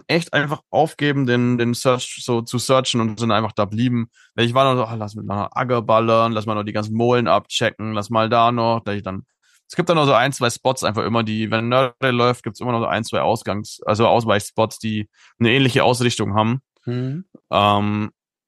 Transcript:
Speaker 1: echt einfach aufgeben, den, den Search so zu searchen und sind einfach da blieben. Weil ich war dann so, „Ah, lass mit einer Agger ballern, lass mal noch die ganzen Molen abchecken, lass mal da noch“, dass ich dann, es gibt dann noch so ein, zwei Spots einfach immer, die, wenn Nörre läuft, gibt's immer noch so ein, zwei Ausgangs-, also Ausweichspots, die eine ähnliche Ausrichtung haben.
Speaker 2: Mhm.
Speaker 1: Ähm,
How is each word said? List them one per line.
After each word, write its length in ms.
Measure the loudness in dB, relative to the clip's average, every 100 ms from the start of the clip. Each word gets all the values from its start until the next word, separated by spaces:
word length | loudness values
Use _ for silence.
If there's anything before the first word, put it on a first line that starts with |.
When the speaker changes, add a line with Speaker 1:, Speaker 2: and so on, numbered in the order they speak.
| 0
Speaker 1:
echt 260 | -2 0
einfach 280 | -2 -2 -6 _
aufgeben, 560 | 0 0 0 -2 0 0
den, 300 | 2 2 0
den 160 | -2
Search 480 | -2 0 0 -4 -8
so 180 | -4 -4
zu 160 | -2 -4
searchen 440 | 2 2 2 -2
und 180 | -2 -2
sind 120 | -2
einfach 200 | 0 0
da 140 | -2 -2
blieben. 440 | 0 0 -2 -4 _ _ -2
Weil 100 | 0
ich 80 |
war 100 | 2
dann 140 | 2 2
so, 80 | -2
„Ah, 100 | -6
lass 180 | -8 -10
mit 140 | -6
einer 200 | -6 -4 -4
Agger 240 | -2 -2
ballern, 500 | 2 2 4 2 2
lass 140 | -2 -4
mal 100 | -4
noch 80 |
die 80 | -4
ganzen 240 | -4 -4 0
Molen 320 | 2 2 4
abchecken, 640 | 2 0 -2 -2 -2 -6
lass 160 | -6 -2
mal 200 | 0 2
da 220 | 2 2
noch“, 260 | 2 0 0 -4
dass 100 | -6
ich 80 |
dann, 220 | -6 -10 -12 _ _ _ -8
es 80 | -2
gibt 140 | 0
dann 80 | 2
noch 80 | 4
so 80 |
ein, 180 | 4 2
zwei 180 | 0 -2
Spots 360 | 0 -2 -2 -2
einfach 180 | -2
immer, 200 | -2 0
die, 280 | 0 -2 -2
wenn 160 | -2 2
Nörre 240 | 2 0 0 0
läuft, 320 | 2 2 0
gibt's 180 | -6 -8
immer 100 | -4
noch 80 | -2
so 60 | 0
ein, 160 | -2
zwei 160 | -2 -2
Ausgangs-, 600 | 0 -2 -4 -6 -8 -8 -2
also 220 | 2 4
Ausweichspots, 720 | 4 2 0 0 -2 -2 -2
die 300 | -6 -6 -8 _ _ 0
eine 120 | 4
ähnliche 320 | 4 4 4
Ausrichtung 500 | 2 2 0 0 -2 0
haben. 260 | 0 -2 -8 _ -8
Speaker 2:
Mhm. 400 | -6 -6 -8 -12 -20 -4
Speaker 1:
Ähm, 600 | 0 2 2 0 -2 -4 -10 _ _